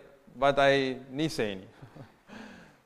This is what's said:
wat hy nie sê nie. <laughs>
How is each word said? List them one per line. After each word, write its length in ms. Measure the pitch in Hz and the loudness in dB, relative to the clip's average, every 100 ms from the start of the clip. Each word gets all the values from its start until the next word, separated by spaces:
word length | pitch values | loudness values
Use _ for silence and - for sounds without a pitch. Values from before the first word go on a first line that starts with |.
| - - - 123 | -20 -20 -20 0
wat 220 | 139 139 | 2 4
hy 360 | 139 139 131 123 127 | 4 4 0 -4 -10
nie 200 | 131 156 | -6 -4
sê 220 | - 110 95 | -2 -4 -6
nie. 120 | 107 - 123 - | -14 -20 -20 -20
<laughs> 80 | 123 _ _ - - - - _ | -20 _ _ -20 -20 -20 -20 _